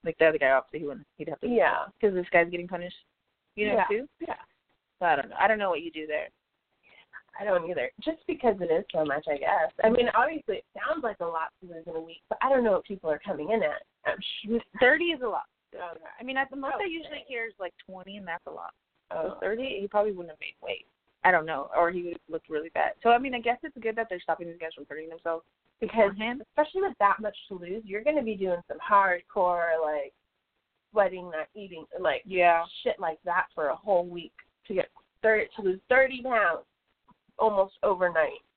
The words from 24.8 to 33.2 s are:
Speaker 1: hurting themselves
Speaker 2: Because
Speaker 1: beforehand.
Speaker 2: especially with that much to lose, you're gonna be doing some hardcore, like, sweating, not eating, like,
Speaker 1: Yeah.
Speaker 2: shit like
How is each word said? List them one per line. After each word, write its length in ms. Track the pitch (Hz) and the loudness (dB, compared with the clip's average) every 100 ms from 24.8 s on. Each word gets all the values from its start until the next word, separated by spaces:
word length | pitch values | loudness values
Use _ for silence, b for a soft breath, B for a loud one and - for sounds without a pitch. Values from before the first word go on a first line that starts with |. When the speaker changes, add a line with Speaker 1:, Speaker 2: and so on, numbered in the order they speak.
| 143 | -14
Speaker 1:
hurting 220 | 147 160 | -12 -12
themselves 360 | 165 170 165 _ _ _ _ | -8 -6 -6 _ _ _ _
Speaker 2:
Because 320 | 226 226 202 | -4 2 2
Speaker 1:
beforehand. 300 | 196 214 254 | 2 -6 -6
Speaker 2:
especially 400 | - - 302 381 | -6 0 0 0
with 140 | 392 233 | -2 2
that 200 | 202 196 | 2 2
much 180 | 214 - - | -4 -8 -14
to 60 | |
lose, 300 | 190 175 202 | -14 -8 -10
you're 200 | 220 196 | -6 -2
gonna 180 | 247 302 | 0 0
be 140 | 226 202 | 0 -2
doing 260 | 190 175 - | -2 -2 -4
some 100 | 165 | -12
hardcore, 1000 | - 202 196 175 - 202 180 175 170 160 | 4 4 6 2 -2 0 2 2 0 0
like, 320 | 156 151 139 _ _ _ _ _ _ _ _ | 0 -2 -6 _ _ _ _ _ _ _ _
sweating, 380 | 214 196 185 180 | 2 2 0 -10
not 180 | 156 - | -10 -10
eating, 300 | 208 196 170 156 175 | -12 -14 -14 -12 -2
like, 240 | 175 131 | -2 -2
Speaker 1:
Yeah. 400 | - 185 175 165 170 - | -2 6 6 6 2 -4
Speaker 2:
shit 180 | - - | -4 -2
like 200 | 175 160 | -4 -4